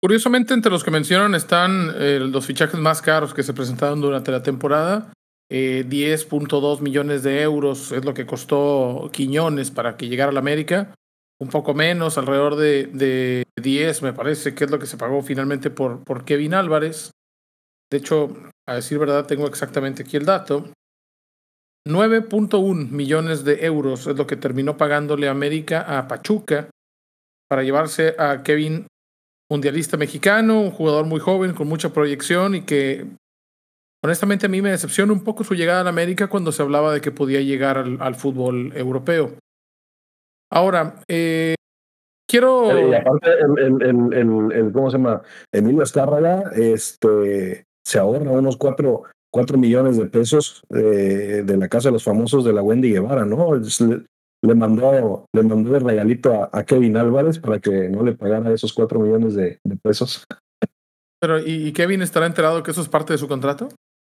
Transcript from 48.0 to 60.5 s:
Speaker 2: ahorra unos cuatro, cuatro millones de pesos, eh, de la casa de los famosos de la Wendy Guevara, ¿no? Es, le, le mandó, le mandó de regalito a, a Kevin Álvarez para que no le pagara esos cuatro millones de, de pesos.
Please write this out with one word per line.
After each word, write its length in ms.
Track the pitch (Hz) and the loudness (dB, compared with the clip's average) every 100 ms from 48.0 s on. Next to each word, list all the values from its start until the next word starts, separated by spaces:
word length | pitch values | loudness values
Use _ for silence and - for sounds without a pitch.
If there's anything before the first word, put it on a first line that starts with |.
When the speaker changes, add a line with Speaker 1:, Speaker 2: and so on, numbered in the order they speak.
Speaker 2:
ahorra 320 | 98 127 147 | 2 0 0
unos 260 | 131 135 120 | 2 2 0
cuatro, 460 | 143 131 143 113 - _ _ | -2 0 0 0 -4 _ _
cuatro 260 | - 123 139 | -2 2 4
millones 400 | 123 120 131 120 | 4 4 4 2
de 80 | 107 | 2
pesos, 560 | 120 117 151 147 - _ | 2 4 2 2 -8 _
eh, 720 | - 110 101 98 98 101 104 98 | 0 2 4 2 0 -2 -4 0
de 120 | 98 | 0
la 100 | 92 | 2
casa 200 | 113 127 | 2 2
de 40 | |
los 100 | 117 | 2
famosos 420 | 113 107 117 139 120 | 2 0 2 2 4
de 80 | |
la 80 | 104 | 2
Wendy 300 | 101 117 127 | 4 2 4
Guevara, 320 | 101 101 135 107 | 2 2 0 0
¿no? 300 | 113 170 147 | 0 2 2
Es, 260 | 107 - | 0 2
le, 240 | 117 110 - _ _ _ 113 | 2 2 -4 _ _ _ 4
le 100 | 117 | 4
mandó, 680 | 110 110 127 135 117 95 - | 4 4 4 4 2 -2 -2
le 80 | 110 | 2
mandó 300 | 110 110 110 | 2 2 2
de 80 | 139 | 2
regalito 540 | 123 110 107 120 135 | 2 2 2 2 2
a, 160 | 113 - | 2 0
a 100 | 104 | -4
Kevin 340 | 101 135 120 110 | 2 4 4 4
Álvarez 420 | 117 127 151 160 | 2 2 2 0
para 200 | 160 107 | -2 -2
que 300 | 104 98 92 | 0 0 0
no 140 | 98 | 0
le 80 | 120 | 0
pagara 420 | - 101 110 113 | 0 -2 0 0
esos 200 | 113 107 | 0 -2
cuatro 260 | - 113 113 | 0 0 2
millones 340 | 107 110 113 | 2 2 2
de, 240 | 101 92 - - | 0 -2 -2 -6
de 100 | 98 | -4
pesos. 460 | - - 127 - - - _ | -2 0 -2 -6 -14 -20 _